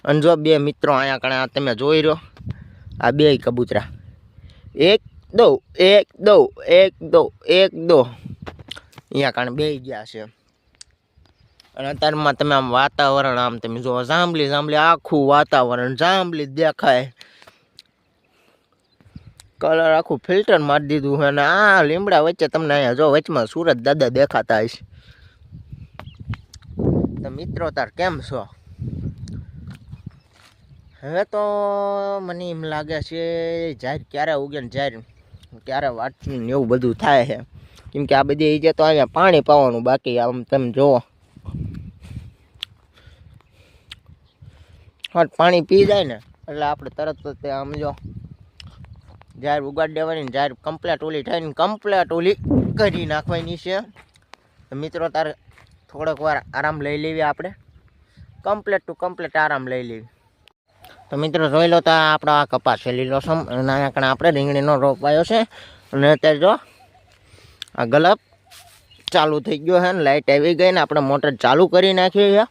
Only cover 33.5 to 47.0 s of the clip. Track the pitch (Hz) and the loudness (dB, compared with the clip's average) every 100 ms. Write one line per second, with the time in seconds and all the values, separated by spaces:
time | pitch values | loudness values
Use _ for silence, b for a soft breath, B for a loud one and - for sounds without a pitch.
33.5 | 170 165 131 127 151 - 143 156 147 143 | -6 -8 -8 -8 -8 -10 -6 -4 -4 -6
34.5 | 147 123 123 139 113 113 _ _ - _ | -10 -10 -6 -6 -8 -20 _ _ -20 _
35.5 | 113 - 131 139 117 127 - - 135 117 | -20 -8 -4 -4 -6 -10 -10 -10 -8 -4
36.5 | 139 120 127 123 110 - 139 123 110 120 | -2 0 0 0 -2 2 2 2 -6 -12
37.5 | - b b b 143 143 135 139 147 156 | -20 b b b -8 2 2 2 2 2
38.5 | 151 156 156 156 151 123 160 190 160 135 | 2 2 4 4 4 2 2 4 4 6
39.5 | 147 131 120 123 135 - 120 120 127 117 | 4 6 2 0 0 0 -2 -2 -4 -4
40.5 | 139 123 117 143 123 - _ _ - - | -2 -2 2 2 2 0 _ _ -20 -16
41.5 | - - - - - - - - _ _ | -12 -10 -12 -18 -20 -18 -18 -18 _ _
42.5 | _ - _ _ b b b b b _ | _ -20 _ _ b b b b b _
43.5 | _ _ _ _ - _ _ _ _ - | _ _ _ _ -20 _ _ _ _ -20
44.5 | b b b b _ - 175 165 - 170 | b b b b _ -6 -2 -2 2 2
45.5 | 180 151 190 202 202 156 110 _ _ - | 2 2 2 4 2 -2 -8 _ _ -14
46.5 | 147 147 147 139 - | -6 -4 -6 -10 -8